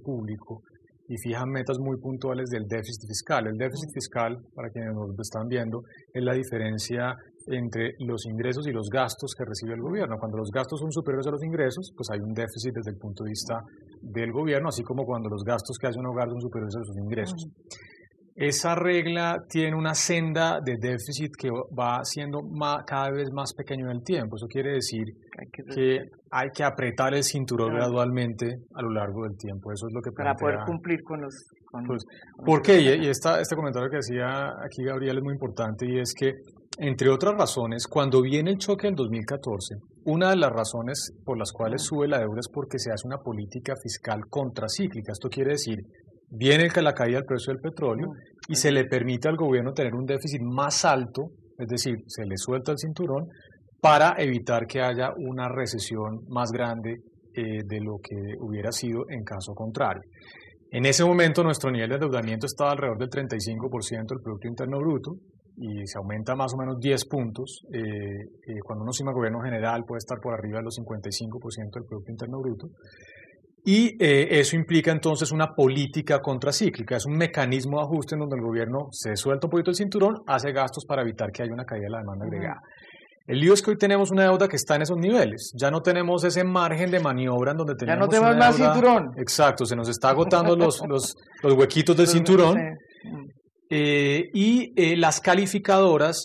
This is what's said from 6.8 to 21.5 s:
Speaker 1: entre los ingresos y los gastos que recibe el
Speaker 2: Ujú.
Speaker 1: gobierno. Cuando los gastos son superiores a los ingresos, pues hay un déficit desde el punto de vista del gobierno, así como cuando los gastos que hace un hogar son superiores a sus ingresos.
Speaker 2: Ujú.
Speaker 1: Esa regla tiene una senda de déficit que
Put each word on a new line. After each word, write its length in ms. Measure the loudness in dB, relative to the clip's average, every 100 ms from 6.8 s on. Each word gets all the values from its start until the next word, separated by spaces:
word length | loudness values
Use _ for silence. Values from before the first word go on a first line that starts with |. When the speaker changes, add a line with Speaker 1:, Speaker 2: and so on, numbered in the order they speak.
| -4 -2 -2 -6 -14 _ -6
Speaker 1:
entre 460 | -4 -4 -2 -4 -4
los 260 | -6 -6 -6
ingresos 420 | -4 -4 -4 -4
y 40 |
los 180 | -4 -2
gastos 440 | -2 -2 -4 -10
que 120 | -8 -8
recibe 260 | -8 -8
el 80 | -6
Speaker 2:
Ujú. 80 | -6
Speaker 1:
gobierno. 280 | -4 -4 -6
Cuando 180 | -6 -6
los 140 | -4
gastos 280 | -4 -4 -6
son 120 | -6
superiores 340 | -4 -4 -4 -4
a 40 |
los 120 | -6
ingresos, 500 | -4 -2 -2 -2 -10 -12
pues 140 | -8
hay 100 | -6
un 140 | -6
déficit 400 | -4 -6 -6 -8
desde 160 | -6 -8
el 80 | -10
punto 260 | -12 -10
de 60 | -8
vista 300 | -8 -6 -8 -8 -20 -20 -20
del 280 | -10 -6 -4
gobierno, 380 | -4 -2 -2 -2
así 140 | -4
como 240 | -6 -6 -4
cuando 240 | -6 -6
los 120 | -6
gastos 360 | -2 -4 -4 -6
que 80 | -6
hace 120 | -6
un 80 | -6
hogar 220 | -4 -4
son 140 | -6
superiores 340 | -8 -6 -6 -8
a 80 |
sus 140 | -8 -8
ingresos. 480 | -6 -4 -6 -8 -12
Speaker 2:
Ujú. 60 | -18 _ -20 -20 -20 _ _ _ -4
Speaker 1:
Esa 360 | -2 0 0 0
regla 600 | 2 2 0 -2 -2 -4 -4
tiene 260 | -2 0 0
una 180 | -2
senda 640 | 0 0 0 0 0 0 0
de 120 | -2 -2
déficit 520 | -2 -4 -6 -6 -8 -6
que 140 | -6